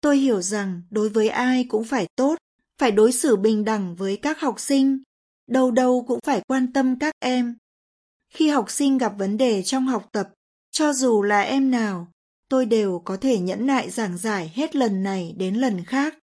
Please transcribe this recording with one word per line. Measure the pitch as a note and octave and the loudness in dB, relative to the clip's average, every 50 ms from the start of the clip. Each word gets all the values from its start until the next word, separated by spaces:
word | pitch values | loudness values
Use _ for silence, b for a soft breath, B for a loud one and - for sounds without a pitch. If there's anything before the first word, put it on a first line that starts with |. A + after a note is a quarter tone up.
tôi | - D4 C#4+ C#4 | 2 2 2 4
hiểu | C4+ C4+ A#3 G3 F3+ | 4 2 0 0 -2
rằng | F#3 G#3 G#3 G3+ G3 F#3 F3 F3 _ | -4 -4 -4 -4 -6 -8 -10 -12 _
đối | G#3+ G#3+ G#3 G#3+ | -4 -2 -2 0
với | G#3 A3+ G#3+ A3 | 0 2 0 2
ai | - - B3 B3+ B3+ B3+ B3 | 0 0 0 2 2 0 0
cũng | B3 - G#3+ A3+ | 0 -2 -4 -4
phải | A3+ - B3+ F#3 E3+ _ | -2 -4 -4 -4 -4 _
tốt, | - B3+ C#4 D#4+ - _ _ _ _ _ _ _ _ | 0 0 0 0 -2 _ _ _ _ _ _ _ _
phải | D4 B3 | 0 2
đối | G#3 G3+ G#3+ A#3+ B3+ | 4 6 4 4 4
xử | - - D4+ A#3 | 2 2 2 2
bình | G3 F#3+ A3 A3 G#3+ G#3+ | 4 4 2 2 2 0
đẳng | G#3+ A3 G#3+ G3 F3+ E3+ | -2 -2 -2 -4 -6 -6
với | E3+ G3 G3 G3 | -6 -6 -6 -6
các | G3+ - C#4+ D#4 - | -4 -4 -4 -4 -2
học | - C#4 - - | -4 -4 -4 -4
sinh, | - - C#4 C#4 C4+ C4+ C4+ C4+ C4+ _ _ _ _ _ _ _ _ | -4 0 2 2 4 2 2 0 -6 _ _ _ _ _ _ _ _
đâu | - A#3 C4 C4 B3+ | -2 0 2 2 4
đâu | A#3 B3 B3+ B3+ B3+ B3+ A#3+ - | 4 2 4 4 2 2 0 -2
cũng | B3 A#3 - | -4 -4 0
phải | - C#4+ - - _ | -2 -2 -2 -2 _
quan | C4 C4 B3+ B3 - | -2 0 0 0 0
tâm | C4+ C4 C4 B3+ B3+ | 0 0 0 0 0
các | D4 D4+ D#4 _ | -2 -4 -4 _
em. | - B3+ B3+ B3+ B3 A#3+ A#3+ - _ _ _ _ _ _ _ _ _ _ _ _ _ _ | -4 -2 0 0 -2 -2 -6 -10 _ _ _ _ _ _ _ _ _ _ _ _ _ _
Khi | _ - D#4+ D#4 | _ 0 2 2
học | D4 C#4 G#3 - | 2 2 0 -2
sinh | - - D4 C#4 C4+ C4 | -2 0 2 2 2 2
gặp | B3+ A#3+ G#3+ G3+ | 0 -2 -2 -4
vấn | G3 G3 G3+ | -4 -4 0
đề | G#3+ C4 B3 A3 G3 F#3 | 0 2 2 2 0 -2
trong | - C4 C4 C4 | -2 -2 -2 0
học | C4 B3+ G#3+ - _ _ | 0 -2 -4 -4 _ _
tập, | G#3+ G3 - _ _ _ _ _ _ _ _ | -6 -6 -6 _ _ _ _ _ _ _ _
cho | - - D#4 D4 C#4+ | -2 0 0 0 2
dù | C4 C4 B3+ A3+ G#3 G3+ | 2 2 4 4 4 4
là | G3+ G#3 G3+ | 4 2 2
em | G3+ - B3+ C#4 C4+ C4 | 2 2 0 0 2 2
nào, | B3+ A#3+ A3 G#3 G3 F3 E3+ F3 _ _ _ _ _ _ _ _ | 2 0 0 -2 -4 -6 -10 -12 _ _ _ _ _ _ _ _
tôi | C4+ C4 B3+ | 0 0 2
đều | A3 A3+ A3 G#3+ G3 F3+ F3 - | 2 2 2 2 0 -2 -4 -6
có | - F#3+ | -8 -8
thể | G3 - C4+ B3+ G3+ | -2 0 0 0 2
nhẫn | F3+ F#3 F3+ G3 A3+ | 0 -2 -2 -2 0
nại | C4+ C#4 B3+ G3 F3 | 0 0 0 -2 -4
giảng | F#3 - A3+ G3 F3 F3 | -6 -4 -4 -4 -4 -6
giải | F3+ A3+ G#3+ G3 E3+ D#3+ D#3+ | -4 -4 -4 -4 -6 -8 -6
hết | A#3 D4+ D#4 - | -6 -6 -4 0
lần | C#4+ B3+ A3+ G3 F#3+ F#3+ | 0 0 0 0 -2 -2
này | G3 G3 F#3+ F3 E3 E3 - | -2 -4 -4 -6 -8 -6 -6
đến | F#3+ F#3 F#3+ | -4 -2 -2
lần | A3+ C4 B3+ G#3 F3+ F3 | 0 0 0 -2 -4 -6
khác. | - - C4+ C#4 D#4 - _ _ | -4 -2 -2 -2 -2 -4 _ _